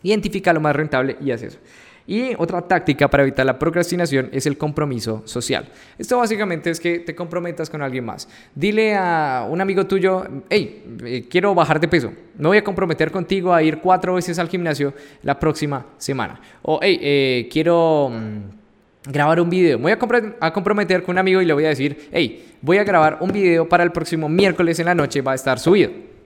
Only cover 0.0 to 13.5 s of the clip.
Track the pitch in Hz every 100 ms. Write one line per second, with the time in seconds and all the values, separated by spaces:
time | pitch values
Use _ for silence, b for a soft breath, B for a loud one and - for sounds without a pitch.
0 | 175 214 - 196 180 160 151 143 156 139
1 | 135 - 139 117 - - B B B B
2 | - 202 254 233 165 180 175 180 - 139
3 | 143 143 139 135 135 127 156 165 170 175
4 | 170 139 127 135 151 139 151 147 151 120
5 | 107 110 110 123 120 - - B B B
6 | 214 247 233 214 202 165 170 165 175 170
7 | 170 160 175 170 175 170 160 156 139 127
8 | 117 - - B B - 185 214 220 208
9 | 180 165 151 127 110 165 190 190 190 196
10 | 185 185 - 139 - 214 143 - - 117
11 | 120 123 - 180 196 185 151 156 160 175
12 | 120 - - - 151 208 208 180 180 156
13 | 160 190 170 190 180